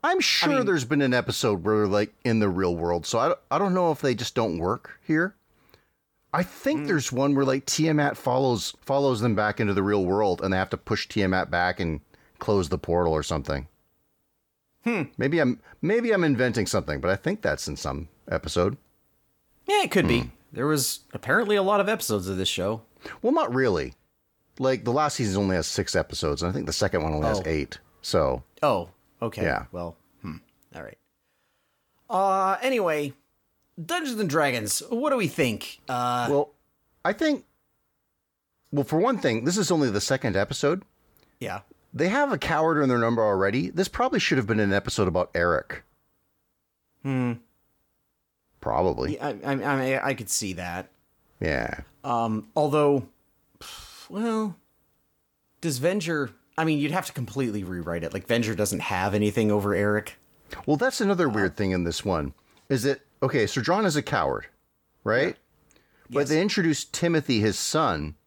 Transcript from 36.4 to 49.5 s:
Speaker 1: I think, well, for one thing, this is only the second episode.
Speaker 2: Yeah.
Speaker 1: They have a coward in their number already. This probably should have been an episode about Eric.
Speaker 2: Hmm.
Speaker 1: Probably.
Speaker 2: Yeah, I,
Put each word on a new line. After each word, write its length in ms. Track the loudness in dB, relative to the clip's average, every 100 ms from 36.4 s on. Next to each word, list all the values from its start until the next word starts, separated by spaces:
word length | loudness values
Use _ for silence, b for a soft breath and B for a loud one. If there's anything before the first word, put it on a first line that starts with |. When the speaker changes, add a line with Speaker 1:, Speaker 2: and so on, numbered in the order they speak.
| 0 _ _ _ _ _
Speaker 1:
I 80 | -4
think, 320 | 0 0 0 -4 _ _ _ _ _ _ _ _ _ _ _ _
well, 120 | -4
for 140 | 0 0
one 200 | 0 0
thing, 260 | 0 0
this 140 | 0 0
is 120 | 2
only 200 | 2 2
the 100 | 0
second 340 | 0 0 0
episode. 480 | 0 0 0 0 0 -6 _ _ _ _ _
Speaker 2:
Yeah. 200 | -10 -10 -14 -20 _
Speaker 1:
They 160 | -2 0
have 240 | 2 0
a 60 | 0
coward 440 | 0 2 2 2
in 60 | 2
their 100 | 4
number 240 | 2 2
already. 460 | 2 4 2 0 -2
This 180 | -2 -4
probably 300 | 0 0 2
should 200 | 2 0
have 80 | 2
been 140 | 2
an 120 | 4
episode 360 | 2 0 0 2
about 220 | 2 0
Eric. 500 | 0 2 0 -2 -14 _ _ _ _ _ _ _ _ _ _ _ _
Speaker 2:
Hmm. 320 | -4 -2 -2 -4 _ _ _ _ _ _ _ _ _ _ _ _
Speaker 1:
Probably. 540 | -4 0 0 0 -4
Speaker 2:
Yeah, 200 | -4 -6 -8
I, 80 | -6